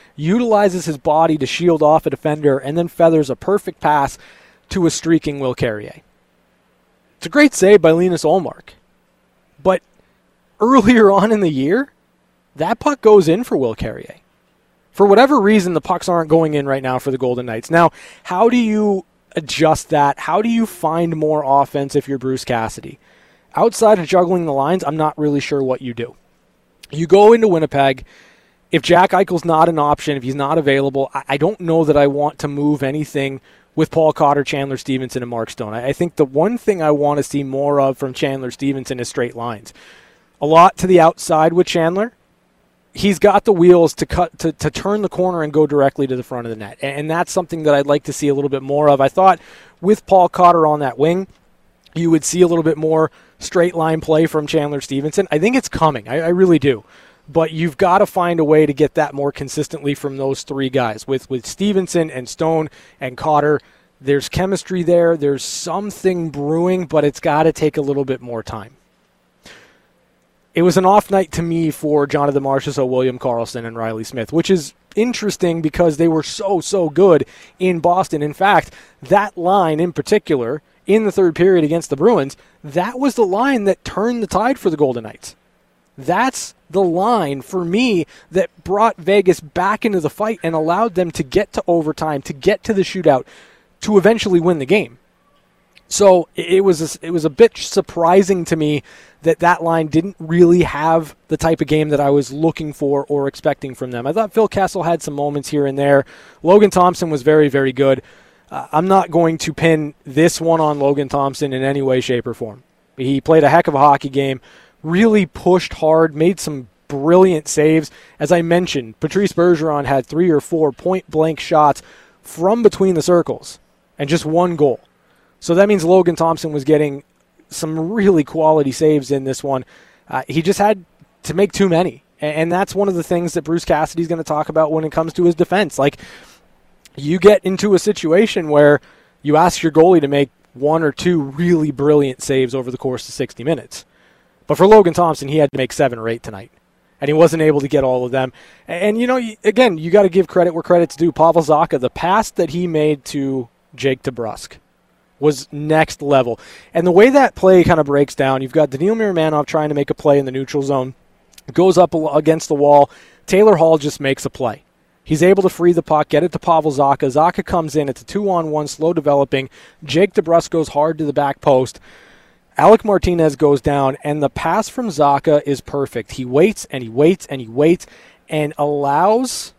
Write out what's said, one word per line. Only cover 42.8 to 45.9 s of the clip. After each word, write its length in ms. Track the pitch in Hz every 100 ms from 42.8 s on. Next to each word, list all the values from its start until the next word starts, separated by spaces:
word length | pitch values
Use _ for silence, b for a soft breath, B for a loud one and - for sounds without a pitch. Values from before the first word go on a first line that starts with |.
| _
He's 260 | - 202 175
got 260 | 202 196
the 80 | -
wheels 420 | 185 175 175 160
to 120 | - -
cut, 320 | - 170 -
to, 120 | 160
to 180 | 147 151
turn 320 | - 190 208
the 60 | 196
corner 340 | - 185 175
and 100 | 151
go 140 | 147 151
directly 400 | 147 139